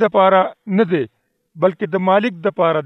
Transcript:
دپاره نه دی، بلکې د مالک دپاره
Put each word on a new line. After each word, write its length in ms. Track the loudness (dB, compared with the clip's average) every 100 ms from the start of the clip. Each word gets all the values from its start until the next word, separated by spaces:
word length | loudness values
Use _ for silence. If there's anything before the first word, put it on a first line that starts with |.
دپاره 380 | 0 2 4 4 2 -4 -4 -2
نه 60 | 0
دی، 120 | -2 -4 _ _ _ _ -2
بلکې 300 | -2 -2 -4
د 100 | -2 0
مالک 260 | 2 0 -4 -6
دپاره 360 | -2 -2 -2